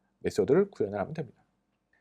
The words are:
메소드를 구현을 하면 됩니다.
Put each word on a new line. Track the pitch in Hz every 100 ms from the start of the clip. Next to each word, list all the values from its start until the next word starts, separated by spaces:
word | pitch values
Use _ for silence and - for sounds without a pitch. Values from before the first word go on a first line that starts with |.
| _ _
메소드를 | 92 - 92 175 202
구현을 | - 101 101
하면 | 92
됩니다. | 160 120 _ _ _ _ _ _ _